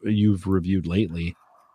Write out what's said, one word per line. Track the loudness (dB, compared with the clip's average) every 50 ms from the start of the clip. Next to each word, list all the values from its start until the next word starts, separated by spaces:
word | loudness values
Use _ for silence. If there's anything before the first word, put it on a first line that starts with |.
you've | -4 -2 0 2 4 4 2 2 0 0
reviewed | 0 0 0 0 -2 -2 -2 0
lately, | 0 0 0 0 -2 -4 -6 -6 -8 _ _ _ _ _ _ _